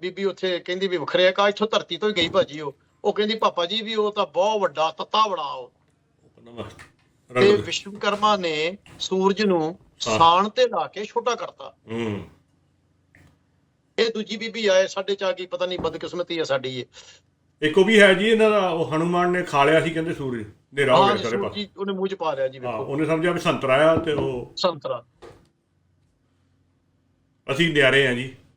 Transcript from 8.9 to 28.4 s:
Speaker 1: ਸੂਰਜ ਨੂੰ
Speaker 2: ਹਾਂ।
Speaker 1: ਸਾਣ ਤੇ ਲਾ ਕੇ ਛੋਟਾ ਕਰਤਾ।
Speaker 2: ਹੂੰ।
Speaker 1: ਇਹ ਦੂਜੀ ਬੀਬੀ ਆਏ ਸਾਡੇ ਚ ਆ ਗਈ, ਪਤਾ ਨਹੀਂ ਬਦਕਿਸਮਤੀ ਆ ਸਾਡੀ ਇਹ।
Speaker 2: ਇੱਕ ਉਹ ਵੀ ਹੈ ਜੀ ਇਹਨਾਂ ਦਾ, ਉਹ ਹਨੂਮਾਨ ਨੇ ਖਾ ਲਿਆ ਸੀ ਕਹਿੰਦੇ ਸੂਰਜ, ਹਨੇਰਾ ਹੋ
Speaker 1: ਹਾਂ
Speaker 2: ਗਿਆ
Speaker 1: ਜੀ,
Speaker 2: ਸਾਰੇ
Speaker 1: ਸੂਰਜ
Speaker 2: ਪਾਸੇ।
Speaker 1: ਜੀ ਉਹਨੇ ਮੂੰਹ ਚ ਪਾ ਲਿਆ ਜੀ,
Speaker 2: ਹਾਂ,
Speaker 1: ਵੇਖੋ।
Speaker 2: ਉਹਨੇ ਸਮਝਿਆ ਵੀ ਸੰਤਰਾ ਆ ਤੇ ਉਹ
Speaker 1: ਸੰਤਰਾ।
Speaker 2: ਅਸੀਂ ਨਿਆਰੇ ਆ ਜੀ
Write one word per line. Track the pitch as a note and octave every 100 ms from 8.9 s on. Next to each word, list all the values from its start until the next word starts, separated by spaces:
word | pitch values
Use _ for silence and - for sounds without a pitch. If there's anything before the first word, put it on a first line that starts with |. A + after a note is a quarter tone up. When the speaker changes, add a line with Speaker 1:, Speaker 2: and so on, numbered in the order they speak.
| -
Speaker 1:
ਸੂਰਜ | - F#3 F#3+ F#3+
ਨੂੰ | G#3+ F3 D#3 F#3 _ _ -
Speaker 2:
ਹਾਂ। | A3
Speaker 1:
ਸਾਣ | E3 F3 G#3
ਤੇ | A#3 B3
ਲਾ | F#3+ D3
ਕੇ | F#3 G#3
ਛੋਟਾ | A#3+ A#3 A#3
ਕਰਤਾ। | - - - _ A2
Speaker 2:
ਹੂੰ। | A2+ A2+ G2+ E2+ _ _ _ _ _ _ _ _ _ _ _ _ _ _ _ _ -
Speaker 1:
ਇਹ | A3+
ਦੂਜੀ | A3+ G3+ G#3+
ਬੀਬੀ | A3+ G#3 G#3+
ਆਏ | F#3 F#3+
ਸਾਡੇ | - G3 G3+
ਚ |
ਆ | F#3+
ਗਈ, | F3+ F3+
ਪਤਾ | F3 F3+
ਨਹੀਂ | F3+
ਬਦਕਿਸਮਤੀ | D#3+ F#3+ D#3+ F3+ F3 E3
ਆ |
ਸਾਡੀ | C#3 C3+ B2+ B2+
ਇਹ। | - - - - _ _ _ _
Speaker 2:
ਇੱਕ | D3+ G3
ਉਹ | F#3+
ਵੀ | A3
ਹੈ | G3+
ਜੀ | F#3 G#3+
ਇਹਨਾਂ | A3 A3
ਦਾ, | G#3+ F#3
ਉਹ | E3 C#3+ D#3
ਹਨੂਮਾਨ | E3+ F3 F3+
ਨੇ | F3+
ਖਾ | F3+ C#3+
ਲਿਆ | C#3+ D#3+
ਸੀ | E3
ਕਹਿੰਦੇ | D#3+ D#3+
ਸੂਰਜ, | D#3 C#3 A#2+
ਹਨੇਰਾ | G#2 - _ C#3 C3+ E3
ਹੋ |
Speaker 1:
ਹਾਂ | G3
Speaker 2:
ਗਿਆ | -
Speaker 1:
ਜੀ, |
Speaker 2:
ਸਾਰੇ | D#3 -
Speaker 1:
ਸੂਰਜ | G3+
Speaker 2:
ਪਾਸੇ। | G#3
Speaker 1:
ਜੀ | G3+ -
ਉਹਨੇ | G3
ਮੂੰਹ | F#3+ F#3+
ਚ | F#3+
ਪਾ | E3+
ਲਿਆ | C3+ C3
ਜੀ, | C3
Speaker 2:
ਹਾਂ, | B2
Speaker 1:
ਵੇਖੋ। | A2 C3
Speaker 2:
ਉਹਨੇ | C#3+ D#3
ਸਮਝਿਆ | D#3+ F3
ਵੀ | E3+
ਸੰਤਰਾ | F3 C3 C3 - D#3
ਆ | E3
ਤੇ | D#3+
ਉਹ | C#3+ C3+ B2+ B2 -
Speaker 1:
ਸੰਤਰਾ। | F#3 D#3+ C3 B2 - _ - - _ _ _ _ _ _ _ _ _ _ _ _ _ _ _ _ _ _ _ _ -
Speaker 2:
ਅਸੀਂ | C3+ E3+
ਨਿਆਰੇ | D3 C3 C3+ C3+
ਆ |
ਜੀ | B2 C3 C3+